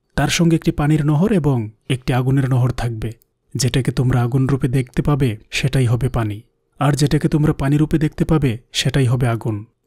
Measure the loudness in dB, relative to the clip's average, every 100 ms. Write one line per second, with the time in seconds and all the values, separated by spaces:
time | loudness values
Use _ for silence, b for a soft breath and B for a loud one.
0 | _ -2 -2 2 2 2 0 0 0 2
1 | 2 2 2 2 2 0 -2 -10 _ -6
2 | -2 -2 0 0 2 0 0 -2 -6 -6
3 | -8 -10 _ _ _ -4 -2 0 -2 0
4 | 0 0 0 0 0 0 0 -2 -2 -4
5 | 0 0 0 -2 -8 -4 -2 0 0 0
6 | 0 -2 -4 -6 -12 _ _ _ 0 2
7 | 2 2 0 0 0 0 0 0 2 0
8 | -2 -2 0 2 0 -2 -6 -4 -2 0
9 | 0 2 0 -2 -4 -6 -8 _